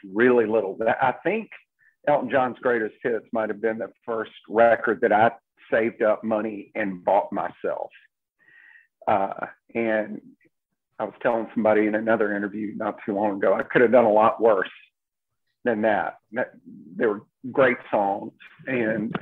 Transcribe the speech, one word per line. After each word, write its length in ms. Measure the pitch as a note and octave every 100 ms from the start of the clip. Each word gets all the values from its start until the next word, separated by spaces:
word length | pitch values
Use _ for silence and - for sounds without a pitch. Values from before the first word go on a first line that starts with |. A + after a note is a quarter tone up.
really 420 | G2 F#2+ B2+ B2 G#2+
little. 340 | A2 G2 G2 A2+
I 260 | - C3 -
think 260 | E3+ A3 G#3+ - _ _ _ _ -
Elton 220 | C#3+ B2
John's 280 | C3+ B2+ A#2
Greatest 360 | B2+ A#2+ G#2+ -
Hits 240 | C3 A2 -
might 160 | A2+ G#2+
have 120 | G#2
been 160 | A2+ A2+
the 140 | G2 _ -
first 260 | A2+ G#2+ - -
record 540 | G#2 A#2 A2+ - G#2+
that 100 | A2+
I 200 | G#2 A#2 - _ _ -
saved 320 | B2+ A2+ -
up 220 | A2 G#2
money 480 | A2 A2 A2 G2+ - A2+
and 280 | G#2 F#2
bought 280 | F#2 G2 -
myself. 600 | G2 E2+ - F#2 - - - _ _ _ _ _ - - - _ _ -
Uh, 420 | G#2 G2 - - - _ A#2
and 460 | A2+ A2 G#2 G#2+ - _ _ _ _ _ _ -
I 60 |
was 100 | G#2+ -
telling 260 | C3 A#2 G#2+
somebody 320 | - G#2+ G#2+ G#2+
in 80 |
another 420 | G#2+ A2+ A2 G#2 G2+
interview 380 | G2+ G#2 G#2 -
not 240 | G#2+ - -
too 80 |
long 240 | G2 G#2+ G2
ago, 160 | G2+
I 100 | A2
could 180 | - -
have 100 | A#2
done 140 | B2 A2+
a 60 |
lot 300 | G#2+ A2 -
worse 280 | A2+ G2 - - _ _ _ _ _ _ _ _ B2+
than 160 | A2
that. 380 | A2 G2+ E2 - _
That, 220 | A#2 - - - - D#2 F#2+
there 140 | A#2+
were 120 | G#2 - _ C3
great 260 | A#2 C3 B2 -
songs, 400 | A#2 G2 G#2 A2+ - - - -
and, 480 | B2+ A2 A2 A2 -